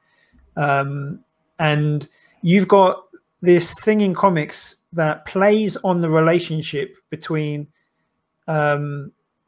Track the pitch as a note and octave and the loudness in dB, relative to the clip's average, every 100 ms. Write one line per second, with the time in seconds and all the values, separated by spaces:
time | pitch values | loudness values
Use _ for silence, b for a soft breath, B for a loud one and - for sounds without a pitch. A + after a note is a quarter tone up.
0 | _ _ _ _ _ - D3 C#3 C#3 C#3+ | _ _ _ _ _ -4 0 0 -2 -6
1 | C#3 E3 _ _ _ - D#3 D3+ D3+ D3+ | -10 -12 _ _ _ -4 0 0 0 -2
2 | C#3+ b b b E3+ F#3+ F#3 G3 F#3 - | -6 b b b 2 2 4 6 4 2
3 | - - _ _ F3 F3 E3+ - - G#3+ | -8 -20 _ _ 4 4 2 -4 0 2
4 | G3+ E3+ G3 E3+ D3+ - - - _ E3+ | 0 2 0 0 -4 -8 -12 -16 _ -4
5 | D#3 - - F#3+ G3+ G#3+ G#3+ - G3 F3 | -2 -2 -6 0 2 2 0 -4 -2 -2
6 | E3+ D#3+ D#3+ E3+ E3+ D#3 - C#3+ C3+ - | 0 2 2 2 -2 -8 -8 -8 -8 -12
7 | _ D#3 - D#3 D3+ D3 D3 _ _ _ | _ -14 -6 -6 -4 -6 -10 _ _ _
8 | _ _ _ _ - D#3 D3 D3 D3 C#3+ | _ _ _ _ -6 -2 0 0 -4 -8
9 | C#3+ - _ _ | -14 -20 _ _